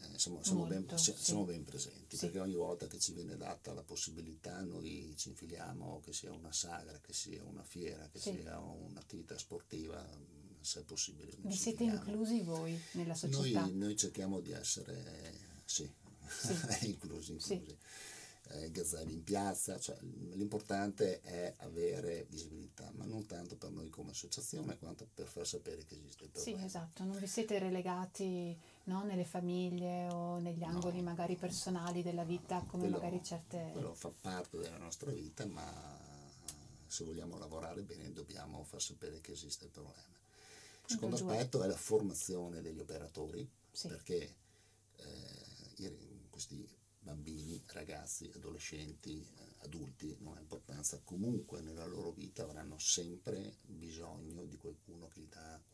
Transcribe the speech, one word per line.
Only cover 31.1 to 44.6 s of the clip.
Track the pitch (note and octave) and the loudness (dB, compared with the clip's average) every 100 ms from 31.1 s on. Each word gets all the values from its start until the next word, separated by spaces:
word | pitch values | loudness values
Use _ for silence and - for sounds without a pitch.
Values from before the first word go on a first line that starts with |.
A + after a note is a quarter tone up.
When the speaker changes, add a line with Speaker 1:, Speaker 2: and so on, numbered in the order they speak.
| E3+ E3+ F3 | 2 2 2
Speaker 2:
personali | F3+ F#3 F#3+ F3+ E3+ F3 | 2 0 2 2 4 4
della | F3 E3+ | 4 4
vita, | E3 F3 - F3+ | 2 2 2 0
Speaker 1:
No, | - | 2
Speaker 2:
come | F3+ | 4
Speaker 1:
quello, | G3 F3+ | 4 4
Speaker 2:
magari | F3 F3+ | 4 0
certe | - E3+ - F3 D#3+ | 0 -4 -2 -2 -2
Speaker 1:
quello | D3+ A2+ | -2 -2
fa | - - - | -2 -6 -4
parte | G2 F#2 F2 E2 | -2 -2 -2 -2
della | E2+ E2 | -4 -4
nostra | E2+ - C#3+ | -6 -4 0
vita, | E2+ D#2 - G#2 | -2 -2 -4 -2
ma | E2 D#2 D2+ D2 C#2+ D2 C#2+ C#2+ C#2 - - - - D2+ | -2 -4 -6 -8 -10 -12 -14 -14 -10 -8 -8 -10 -14 -6
se | - | -4
vogliamo | E2 E2 E2 E2+ | -2 -2 -4 -6
lavorare | D#2 D#2+ E2 F#2 | -4 -4 -4 -4
bene | G2 E2 D2+ | -6 -6 -8
dobbiamo | - D2 D#2 D#2 D#2 | -8 -8 -8 -8 -8
far | D2+ - | -6 -4
sapere | - E2 - - | -4 -4 -8 -8
che | - | -8
esiste | D#2 D2 - | -8 -6 -6
il | - | -8
problema. | - C#2+ - | -12 -12 -14
Il | - - - - - - - - - A3+ | -18 -20 -20 -20 -18 -16 -16 -10 -2 2
Speaker 2:
Punto | G#3 - | 4 4
Speaker 1:
secondo | |
Speaker 2:
due. | F#3 - | 6 6
Speaker 1:
aspetto | C3 C#3 | 6 6
è | F#2+ | 6
la | - | 4
formazione | - G#2+ G2+ - - F2+ F2 E2 | 6 8 8 2 2 2 0 -2
degli | E2 D#2+ | -4 -4
operatori, | D#2 D#2 D#2 D#2 D#2 F2 C3 - - | -4 -4 -4 -4 -4 -2 -6 -8 -12
Speaker 2:
Sì. | - E3+ | -6 -4
Speaker 1:
perché, | D3+ - F2 - - - - | -4 2 2 2 -8 -20 -20